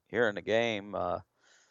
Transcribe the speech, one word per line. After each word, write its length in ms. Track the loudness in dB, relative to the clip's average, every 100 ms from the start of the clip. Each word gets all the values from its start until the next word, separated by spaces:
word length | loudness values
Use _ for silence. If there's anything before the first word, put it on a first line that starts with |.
| _
here 200 | 0 2
in 60 |
the 80 | 0
game. 540 | 0 2 2 -2 -4 -4
Uh, 240 | -2 -4 -6 _ _ _ _